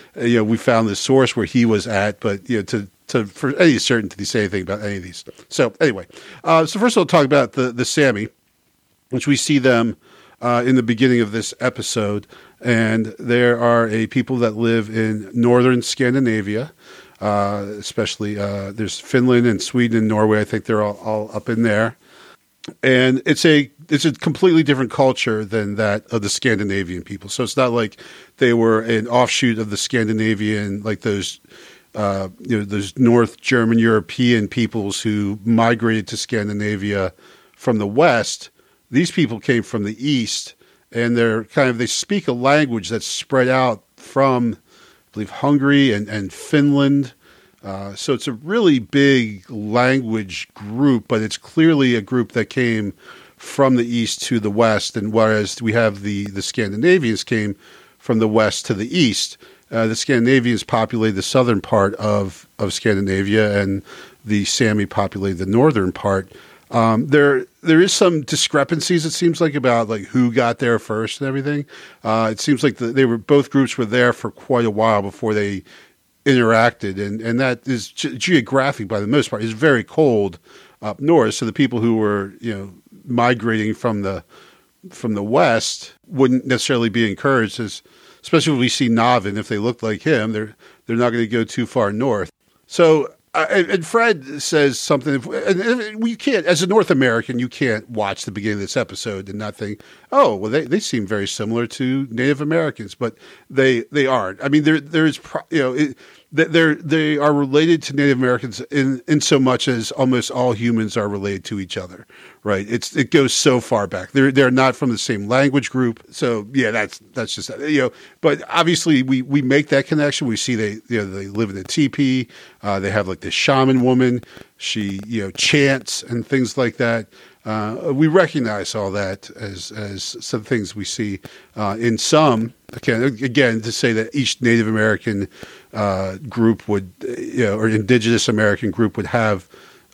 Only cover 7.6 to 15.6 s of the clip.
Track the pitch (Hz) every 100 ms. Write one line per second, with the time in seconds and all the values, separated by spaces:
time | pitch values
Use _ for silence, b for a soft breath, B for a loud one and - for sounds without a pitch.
7.6 | 127 117 117 - 139 104 92 - _ _
8.6 | _ _ _ _ _ 127 143 135 - 147
9.6 | 131 120 120 104 b b b b 120 120
10.6 | 123 131 117 113 131 120 107 110 104 -
11.6 | 123 - - 117 104 104 - B B B
12.6 | 123 117 110 113 113 - 120 120 123 117
13.6 | 120 117 113 110 110 131 120 127 117 107
14.6 | 117 117 107 110 110 107 98 120 120 123